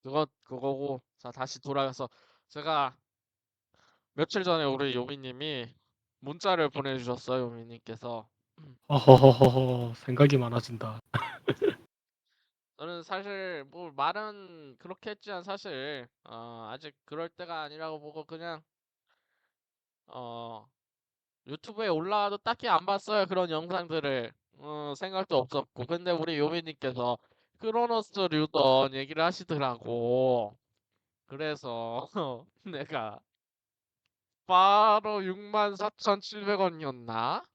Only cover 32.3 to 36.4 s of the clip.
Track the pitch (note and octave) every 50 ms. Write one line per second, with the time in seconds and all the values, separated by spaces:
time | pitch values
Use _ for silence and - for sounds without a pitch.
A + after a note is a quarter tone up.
32.3 | B2 A#2 - _ _ _ _ G3 E3+ C#3 C#3+ - D#3 C3 A2 G#2+ G#2 B2 _ _
33.3 | _ _ _ _ _ _ _ _ _ _ _ _ _ _ _ _ _ _ _ _
34.3 | _ _ _ - F#3 F3+ F#3+ G3 G3+ G#3 G#3+ A3 G#3 G#3+ G3+ G#3+ G#3+ G3+ F#3+ F#3
35.3 | F#3 G3 G#3 G#3 G#3+ G#3+ G#3 G#3 G3+ F#3+ G#3 G#3 _ _ - A3 G3+ G3+ - -
36.3 | G#3+ G#3